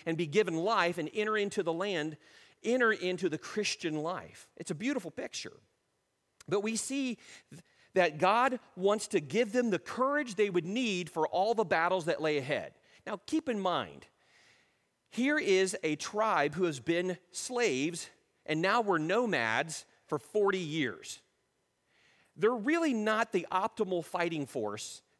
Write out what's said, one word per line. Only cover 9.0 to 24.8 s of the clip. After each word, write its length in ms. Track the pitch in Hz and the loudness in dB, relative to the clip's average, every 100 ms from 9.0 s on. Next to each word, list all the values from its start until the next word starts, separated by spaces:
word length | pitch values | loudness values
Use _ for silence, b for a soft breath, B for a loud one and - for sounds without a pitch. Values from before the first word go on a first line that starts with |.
| - | 2
to 120 | 190 | -2
give 320 | 143 202 226 | 2 2 2
them 160 | 247 233 | 2 2
the 100 | 175 | 0
courage 560 | - - 262 294 247 | -2 -2 0 2 -2
they 140 | 196 208 | 0 2
would 180 | 180 165 | 2 0
need 440 | 226 240 180 170 | -2 0 -2 -2
for 160 | 165 156 | -2 0
all 260 | 180 208 | 2 2
the 100 | 220 | 2
battles 420 | 180 165 170 185 160 | 2 4 4 2 0
that 160 | 147 | 0
lay 160 | 156 147 | 2 0
ahead. 340 | 131 123 69 _ b b - | 0 -2 -4 _ b b -10
Now, 140 | 202 - | -10 -2
keep 240 | 311 269 | -2 -2
in 100 | 214 | -2
mind, 460 | 190 151 87 71 - _ b b b b b b b _ _ | 0 0 -2 -10 -20 _ b b b b b b b _ _
here 280 | 220 269 302 | -2 0 2
is 380 | - 190 190 196 | 4 4 4 0
a 140 | 160 147 | -4 -4
tribe 580 | - 208 220 170 147 | -4 0 2 2 2
who 100 | 151 | 2
has 160 | 175 135 | -2 -2
been 380 | 131 170 180 175 _ | 0 0 0 -4 _
slaves 760 | - - 247 220 131 156 170 - _ _ _ - | -12 -6 0 2 2 -2 -4 -12 _ _ _ -4
and 160 | 156 | 0
now 180 | 185 233 | 2 2
were 180 | 208 165 | 2 0
nomads 840 | 160 214 233 147 113 117 160 - - b - | 2 0 2 2 2 0 0 -6 -14 b -8
for 120 | 147 | -8
forty 400 | - 214 202 190 | -4 0 2 2
years. 600 | 160 156 123 82 - - _ _ _ _ _ _ b b b b b - | -2 -2 -2 -4 -14 -16 _ _ _ _ _ _ b b b b b 0
They're 180 | 214 | 0
really 400 | 247 226 330 320 | 2 0 2 2
not 380 | 226 214 220 233 | 2 2 2 2
the 140 | 190 151 | 0 0
optimal 540 | 185 214 - 190 180 | -2 -2 -2 -2 -2
fighting 420 | 156 180 170 160 131 | -2 -2 -2 -2 -4
force 560 | 135 104 104 | -4 -4 -6